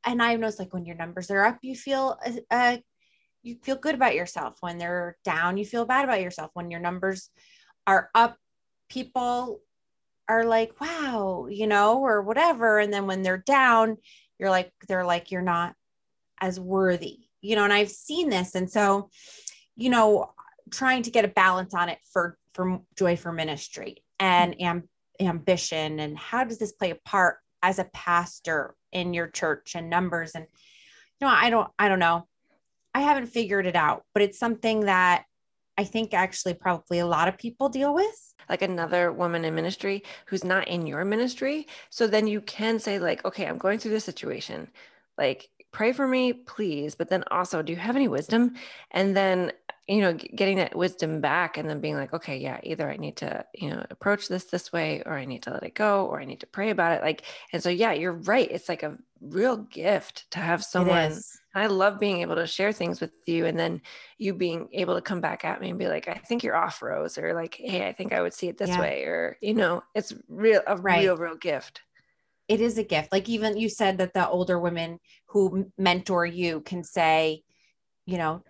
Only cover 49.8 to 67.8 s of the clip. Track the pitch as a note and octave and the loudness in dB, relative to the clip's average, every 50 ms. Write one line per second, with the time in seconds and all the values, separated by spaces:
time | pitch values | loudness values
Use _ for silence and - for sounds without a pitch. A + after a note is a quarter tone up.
49.8 | _ - G3 G#3+ G3+ F#3 E3+ D#3 - - - - G3 G3 G3 F#3+ F3 - - - | _ 0 2 4 4 4 2 0 -6 -12 -2 0 2 2 2 2 0 0 0 0
50.8 | F3 F#3 F3+ - - D#3 D#3+ D#3 D3 C#3+ C#3+ F3 F3 D#3+ - D3+ D3+ D#3 D3+ D3 | -2 -2 0 -2 -4 -2 -2 0 0 2 2 2 0 0 -4 -6 -6 -6 -6 -4
51.8 | D#3 D3+ D3+ C#3+ C#3 C3+ - E3+ - - C#3+ C3 C#3 C3+ B2+ - - - D#3 D3 | -4 -4 -4 -4 -6 -6 -8 -8 -8 -8 -8 -8 -6 -8 -8 -8 -8 -8 -6 -4
52.8 | D#3 C#3 C#3+ - D3+ C#3+ - - - - - - - _ _ - F#3 D3 D#3+ - | -4 -6 -6 -8 -8 -10 -10 -8 -8 -6 -6 -8 -10 _ _ -10 -8 -8 -8 -8
53.8 | - - - _ - G3+ G3+ G3+ G3+ - F#3 F#3 - - - F3+ - - - E3+ | -10 -12 -14 _ 0 0 0 0 -2 -6 -8 -8 -6 -6 -8 -8 -8 -6 -4 -4
54.8 | D#3+ D#3 D3+ - - - D#3+ C#3 C3 C3+ B2+ - - - - - - - _ - | -2 -2 -4 -6 -6 -8 -8 -8 -8 -8 -10 -12 -10 -10 -10 -10 -10 -10 _ 0
55.8 | G#3+ G#3+ G3+ G3 F#3+ - - - C#3 C3+ C3+ - - _ - - G3 A3 G#3 F3 | 2 2 2 2 0 0 -4 -6 -8 -10 -12 -14 -16 _ -8 -6 -4 -2 0 2
56.8 | E3+ E3+ E3+ - - D#3 D#3+ - - - - - - - - E3+ - F3+ F3 F3 | 2 2 2 2 0 -2 -2 -4 -8 -18 -18 -18 -14 -6 -6 -2 0 0 0 2
57.8 | A3+ A3+ F3 D3 E3 F3+ E3+ E3+ D#3+ - G#3 C4 A3 - - E3+ - - E3+ D#3 | 2 0 0 0 -2 -4 -6 -4 -2 0 2 2 2 0 -2 -8 -6 -6 -8 -6
58.8 | - D3+ D3 - - _ _ _ - C#3+ C#3+ F3+ G#3+ C4 B3 A3 G#3 - - - | -6 -10 -10 -12 -20 _ _ _ -18 -8 -2 0 0 0 0 -2 -6 -12 -12 -4
59.8 | D#3+ F#3 G#3 E3 - - - - - _ - F3+ E3+ E3+ E3+ F3 G3+ - - F3+ | 0 0 0 0 -2 -8 -18 -18 -16 _ -10 -6 -2 0 0 -2 -2 -2 0 2
60.8 | F3+ F3+ F3+ E3+ D#3+ D#3 D#3 - - - - - _ _ _ G3 G#3 A3 G3 F#3+ | 4 4 4 4 2 2 -2 -6 -12 -16 -20 -20 _ _ _ -2 0 0 2 4
61.8 | F#3+ G3+ G3+ G3 G#3 G3+ F#3+ F3 F3 E3+ E3 D#3+ E3+ D#3+ - - F#3+ G#3 G#3+ - | 4 2 2 2 0 0 0 0 -2 -2 -2 -2 -2 -4 -2 -2 0 -2 0 -2
62.8 | F3 E3+ F3 - E3 E3 _ _ _ - E3+ E3 E3 E3+ E3+ E3 E3 E3 E3+ - | -4 -6 -4 -6 -8 -10 _ _ _ -2 0 0 0 0 0 0 -2 -2 -2 -6
63.8 | _ - - - - - - _ A3 F#3+ F#3+ F3+ F#3 F3 E3 E3 - - - - | _ -14 -20 -20 -20 -20 -14 _ -4 -4 -2 -2 -2 -2 -2 -4 -8 -8 -6 -6
64.8 | F3+ F3 F3+ F3 F3 - G#3 F3 E3 D#3 - - - D#3+ - - F#3 F#3+ F3 F#3 | -2 -2 -2 -4 -2 -4 -4 -4 -2 -4 -4 -4 -6 -6 -6 -6 -6 -8 -6 -4
65.8 | F3+ F3+ D#3+ D#3 - F3 - - - - A#3 A#3+ B3 A3+ - E3 E3 E3 D3+ - | -4 -2 -2 -4 -4 -6 -10 -10 -6 -4 -4 -4 -2 -2 0 0 0 -2 -4 -8
66.8 | - - - - - E3+ - E3 D#3+ E3 E3 E3+ E3 E3 - - - B3 F#3+ F3+ | -8 -6 -4 -4 -4 -6 -6 -6 -4 -4 -4 -4 -6 -8 -12 -12 -8 -4 -4 -2